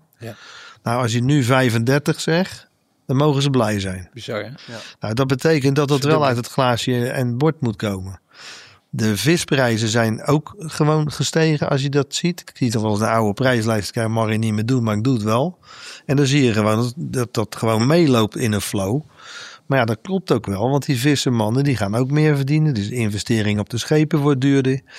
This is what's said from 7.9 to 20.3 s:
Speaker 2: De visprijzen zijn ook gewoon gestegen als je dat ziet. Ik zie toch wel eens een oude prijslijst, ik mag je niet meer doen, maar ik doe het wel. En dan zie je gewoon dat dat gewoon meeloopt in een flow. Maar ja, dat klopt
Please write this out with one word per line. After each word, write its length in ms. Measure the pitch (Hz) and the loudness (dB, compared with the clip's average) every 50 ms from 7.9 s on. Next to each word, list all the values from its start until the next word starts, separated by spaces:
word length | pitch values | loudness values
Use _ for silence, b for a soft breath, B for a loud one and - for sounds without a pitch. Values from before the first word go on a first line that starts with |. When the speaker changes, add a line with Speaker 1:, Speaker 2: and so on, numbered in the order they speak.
| 98 95 92 95 95 - _ B B B B B B B B B B B B _ | -4 -6 -8 -12 -14 -16 _ B B B B B B B B B B B B _
Speaker 2:
De 260 | - 127 107 110 107 | -4 -2 0 0 0
visprijzen 720 | 95 101 143 175 165 - - 147 135 131 120 113 107 117 107 | 0 0 0 0 0 0 0 0 2 2 2 2 0 0 0
zijn 360 | 107 120 113 110 107 110 - | 2 2 2 0 -2 -2 0
ook 300 | - 143 151 - - - - | 0 0 0 0 -6 -12 -14
gewoon 540 | 160 156 - - 156 147 156 156 151 147 | -14 -10 -2 0 2 2 2 2 0 -2
gestegen 560 | - - 143 - - 165 160 160 156 143 165 - | -4 -4 -6 -2 0 0 2 2 2 0 0 0
als 140 | 147 135 | 0 0
je 60 | 135 143 | 0 0
dat 260 | 135 147 135 - - | 0 0 0 -2 -4
ziet. 260 | - - 175 175 - | -4 -4 -4 -4 -6
Ik 100 | - - - | -10 -20 -6
zie 160 | - 139 120 | -2 -2 0
toch 120 | 110 113 | 0 0
wel 80 | 107 110 | 0 0
eens 100 | 107 101 | 0 0
een 60 | 110 | 0
oude 260 | 110 113 113 113 104 | 2 2 2 2 0
prijslijst, 640 | 101 - 131 131 127 117 107 117 113 107 95 - - | 0 0 0 2 2 2 0 0 0 -2 -4 -4 -4
ik 120 | 120 113 110 | -4 -2 0
mag 220 | 110 113 113 107 | 0 0 0 0
je 80 | 107 107 | 0 0
niet 140 | 113 113 | 0 0
meer 140 | 107 107 110 | 0 -2 0
doen, 160 | 113 131 127 | 0 0 0
maar 140 | 113 110 104 | 0 0 0
ik 80 | 104 107 | 0 0
doe 100 | 135 131 | 0 0
het 80 | 113 | 0
wel. 360 | 104 107 110 120 143 180 180 B B B B B B B B B B | 0 0 0 0 0 -2 -4 B B B B B B B B B B
En 100 | - 135 | -2 0
dan 100 | 139 147 | 2 2
zie 160 | 127 139 147 135 | 2 2 4 4
je 80 | 120 | 4
gewoon 400 | 104 110 104 107 107 110 120 120 117 | 2 2 2 2 2 0 0 -2 -6
dat 380 | 170 156 127 117 131 120 - - | -8 -10 -6 -4 -4 -4 -4 -4
dat 220 | 117 107 - - | -4 -4 -4 -4
gewoon 300 | - - 113 113 107 113 | -2 0 0 2 2 2
meeloopt 500 | 131 156 175 170 143 127 117 110 104 - | 4 4 4 4 4 4 4 2 0 0
in 160 | - 131 110 | -2 -2 0
een 80 | 107 101 | 0 -2
flow. 400 | - - - 104 95 95 113 147 - B B B B B B B B B B B B | -2 -4 -4 -4 -2 -2 -2 -4 -6 B B B B B B B B B B B B
Maar 120 | - 139 135 | -2 0 0
ja, 60 | 120 | 0
dat 140 | 113 110 - | 0 -2 -4
klopt 300 | - - 190 196 - - | -6 -6 -6 -4 -2 -2